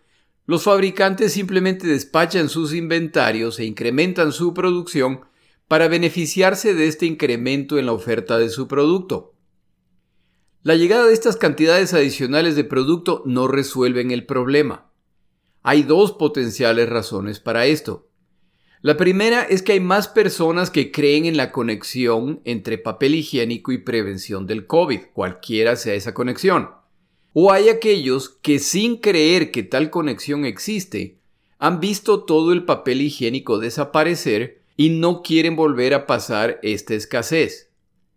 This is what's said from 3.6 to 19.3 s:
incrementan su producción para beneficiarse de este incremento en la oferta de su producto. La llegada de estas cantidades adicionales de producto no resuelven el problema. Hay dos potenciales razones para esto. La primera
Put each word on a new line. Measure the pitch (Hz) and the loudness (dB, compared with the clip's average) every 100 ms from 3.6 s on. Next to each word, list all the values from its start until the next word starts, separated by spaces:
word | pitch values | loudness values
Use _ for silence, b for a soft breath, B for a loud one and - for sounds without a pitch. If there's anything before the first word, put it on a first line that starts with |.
incrementan | 110 101 120 131 185 185 156 | -10 -6 -2 0 0 0 -2
su | 151 175 | 0 -4
producción | 175 180 175 165 143 131 135 b b b b _ | -2 -2 -2 -4 -2 -2 -4 b b b b _
para | 156 165 | 2 4
beneficiarse | 170 170 180 156 185 185 185 220 | 2 0 -2 -4 2 2 2 0
de | 175 156 | 2 0
este | 156 170 | 0 -4
incremento | 156 139 117 127 139 135 147 | -2 -2 -2 -2 -4 -2 -2
en | 123 | 0
la | |
oferta | 113 120 113 - 117 | -2 -2 -4 0 0
de | 113 | 0
su | 120 123 | -4 -4
producto. | 139 151 185 185 101 - _ _ _ _ _ _ _ _ _ _ _ _ _ | 0 2 0 -2 -8 -8 _ _ _ _ _ _ _ _ _ _ _ _ _
La | 151 | 0
llegada | 165 175 233 226 | 2 4 4 6
de | |
estas | 220 - 185 | 4 2 0
cantidades | 165 147 160 180 185 | 0 2 2 4 2
adicionales | 170 139 - 127 151 170 | 2 0 -2 -2 0 2
de | 147 | 0
producto | - 131 135 170 180 165 | 0 0 0 0 0 -2
no | 135 127 131 | -2 0 0
resuelven | 135 135 127 123 123 123 | 0 -2 0 0 0 -2
el | 120 - | -4 -4
problema. | 127 123 143 135 - _ _ _ _ _ _ _ _ | -4 2 2 2 -4 _ _ _ _ _ _ _ _
Hay | 123 147 | 2 4
dos | 135 165 208 | 4 4 4
potenciales | - 151 143 117 - 117 117 117 | 2 -2 0 -4 0 2 2 2
razones | 117 107 98 104 107 | -2 -4 -6 -8 -8
para | 117 113 | -4 0
esto. | 135 151 113 - _ _ _ _ _ _ _ _ | 2 0 -4 -12 _ _ _ _ _ _ _ _
La | 208 196 | 0 2
primera | 180 190 226 | 2 2 2